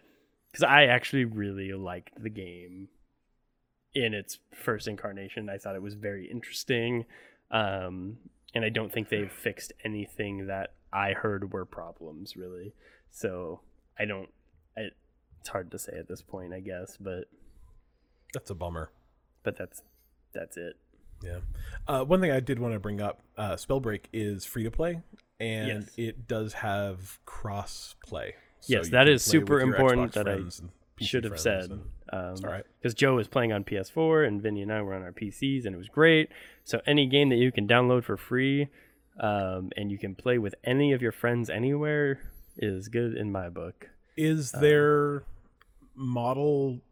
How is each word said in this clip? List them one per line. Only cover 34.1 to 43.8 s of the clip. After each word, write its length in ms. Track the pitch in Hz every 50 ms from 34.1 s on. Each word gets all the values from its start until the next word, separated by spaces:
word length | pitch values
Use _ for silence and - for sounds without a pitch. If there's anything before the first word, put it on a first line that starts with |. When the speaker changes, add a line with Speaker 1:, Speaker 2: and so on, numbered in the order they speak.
| 160 156 151
Speaker 1:
and 160 | 113 104 101
Vinny 200 | 104 107 104 101
and 100 | 98 104
I 80 | 107 107
were 120 | 104 98 95
on 80 | 95
our 100 | 92 90
P 180 | 90 - 110 101
Cs 340 | - - 139 139 139 131 117
and 100 | 101 92
it 40 | 87
was 100 | 95 -
great. 420 | - 143 156 165 160 156 156 - - - - - - _ _
So 160 | - - 107 -
any 200 | 143 147 147 139
game 220 | 127 135 143 143 135
that 60 | 127
you 140 | 117 123 127
can 140 | 123 - 104 101
download 360 | 117 123 127 123 127 123 113
for 120 | - 101
free, 520 | - - - 127 127 131 139 139 143 143 139 - - - _ _ _ _ _ _ -
um, 520 | - 107 104 101 95 92 92 92 92 92 -
and 140 | 107 101 101
you 80 | 101 98
can 160 | - 98 92
play 240 | - - 127 123 120
with 160 | 107 98 - - -
any 280 | 123 127 139 147 143
of 100 | 135 120
your 100 | 120 113
friends 360 | - - - 120 120 120 113 -
anywhere 680 | 85 107 123 135 143 147 151 151 151 147 147 139 139 135 - - - - - - _
is 320 | - - 104 95 92 98 110
good 280 | 117 117 120 117 117
in 140 | - 107 104
my 160 | 98 95 90 87
book. 420 | 85 85 85 90 - _